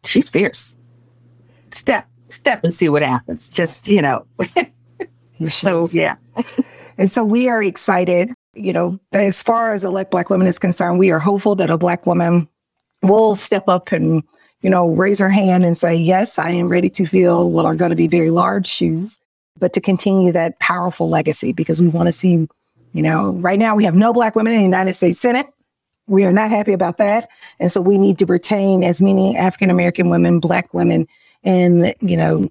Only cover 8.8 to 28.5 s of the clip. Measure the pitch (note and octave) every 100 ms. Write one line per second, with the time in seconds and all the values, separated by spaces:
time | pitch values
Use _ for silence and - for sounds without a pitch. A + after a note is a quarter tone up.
8.8 | F3 F#3+ _ G3 G3+ F#3+ - A#3 A3+ G#3
9.8 | F#3 F#3+ F#3+ F3+ E3+ F#3+ F#3 - F3+ F3
10.8 | F3 F3+ F#3+ D#3+ D#3+ G3+ G#3 G3 E3+ E3
11.8 | F3 F3 - F3 E3+ F3 D#3 _ _ _
12.8 | _ _ F#3+ G#3+ A3 G3+ - G#3+ C#4 F3+
13.8 | - E3+ D#3 D#3+ - _ _ _ F#3+ F#3
14.8 | E3+ E3 F#3+ G3+ F#3+ G3 F#3+ F3+ F3 E3+
15.8 | E3+ E3+ E3 F#3 G#3 - D#3+ F3 F3 F3
16.8 | F#3 - E3+ F#3 F3 E3+ F3 E3 D#3+ D#3+
17.8 | F3 E3 E3+ E3+ D#3+ E3 F3+ G3 F#3 -
18.8 | E3+ D#3+ G3+ - _ _ _ _ F3+ -
19.8 | F#3+ F#3 G#3 F#3+ F3+ E3+ E3 - - F3+
20.8 | F3+ - E3 D#3+ D3+ D3+ - E3 D#3+ D#3+
21.8 | F3 E3 F3 - F#3+ E3+ D#3+ _ _ _
22.8 | _ E3 D#3 D#3+ G3 F#3 F3+ G3+ A3+ G#3+
23.8 | G3+ E3+ A3 A#3 A3+ A3 A3 A3+ F#3+ F#3
24.8 | F#3+ F#3 F3+ F3 B3 B3 C#4 _ _ _
25.8 | _ _ - G3 F#3+ F#3+ A3 G#3+ G#3 F#3+
26.8 | F3 F3 G3+ A3 A#3 _ - _ F3 G3
27.8 | F3+ G3+ G3 F3 F3+ F3+ -